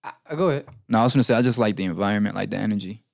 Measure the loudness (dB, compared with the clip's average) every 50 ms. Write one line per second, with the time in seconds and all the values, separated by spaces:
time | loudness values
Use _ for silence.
0 | -14 -16 -16 _ _ -10 -4 0 0 0 0 -2 -6 -12 -20 -20 _ 0 2 4
1 | 4 4 4 4 4 4 4 2 2 2 2 2 0 0 0 -2 -4 -4 -2 -2
2 | -2 -2 0 0 -2 -2 -2 -6 -6 -6 -6 -4 -2 -2 -4 -4 -6 -10 -14 -16
3 | _ _